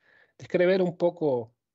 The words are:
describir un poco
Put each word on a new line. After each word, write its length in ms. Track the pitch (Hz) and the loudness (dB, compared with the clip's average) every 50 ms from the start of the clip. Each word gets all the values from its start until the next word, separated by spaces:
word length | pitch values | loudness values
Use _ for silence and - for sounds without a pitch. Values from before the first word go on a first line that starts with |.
| _ _ _ _ _ _ _ | _ _ _ _ _ _ _
describir 440 | - - - - 175 180 180 190 190 | -20 -10 -4 0 2 2 2 4 2
un 160 | 180 175 180 | 0 -2 -2
poco 580 | - 175 175 170 - 160 147 127 120 110 - _ _ _ _ | -2 -2 -2 -2 -2 -2 -2 -2 -2 -6 -10 _ _ _ _